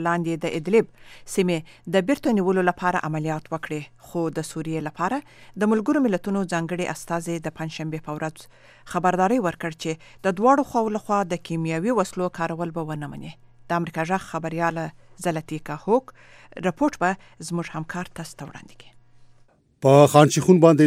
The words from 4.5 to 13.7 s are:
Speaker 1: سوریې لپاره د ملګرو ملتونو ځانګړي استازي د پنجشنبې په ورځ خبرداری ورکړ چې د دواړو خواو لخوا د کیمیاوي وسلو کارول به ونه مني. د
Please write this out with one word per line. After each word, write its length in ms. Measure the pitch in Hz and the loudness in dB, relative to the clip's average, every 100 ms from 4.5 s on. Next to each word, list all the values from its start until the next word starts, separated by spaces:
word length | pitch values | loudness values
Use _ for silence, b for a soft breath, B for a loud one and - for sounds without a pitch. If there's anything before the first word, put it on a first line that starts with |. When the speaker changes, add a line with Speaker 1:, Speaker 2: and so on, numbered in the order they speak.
Speaker 1:
سوریې 360 | - 160 160 151 | -8 -6 -6 -6
لپاره 300 | - 175 262 - b b - | -4 -4 -4 -8 b b -2
د 120 | 214 | 2
ملګرو 320 | 220 220 294 254 | 2 2 2 2
ملتونو 400 | 180 - 196 180 | 0 -2 -2 -2
ځانګړي 320 | 170 165 175 180 | -4 -4 -4 -6
استازي 420 | 156 - 170 170 170 160 | -6 -6 -6 -4 -6 -6
د 80 | 156 | -8
پنجشنبې 420 | 160 - 156 156 151 | -10 -8 -8 -8 -8
په 40 | 151 | -8
ورځ 200 | 160 - - b b b b | -8 -10 -20 b b b b
خبرداری 480 | 180 180 180 185 254 185 | -2 0 2 2 2 0
ورکړ 240 | 160 170 156 | -4 -8 -8
چې 100 | 165 160 b b | -8 -8 b b
د 140 | 190 190 | -4 2
دواړو 240 | 233 277 269 | 4 4 2
خواو 240 | 240 220 214 | 0 -2 -2
لخوا 240 | - 202 190 | -2 -2 0
د 100 | 175 - | -4 -6
کیمیاوي 480 | 165 160 160 196 240 | -4 -2 -2 0 0
وسلو 320 | 185 - 180 - | 0 -2 -6 -4
کارول 340 | 165 165 170 165 | -6 -4 -6 -6
به 80 | 156 | -8
ونه 180 | 151 147 | -8 -10
مني. 220 | 143 143 160 - - | -12 -14 -18 -20 -16
د 20 | - | -4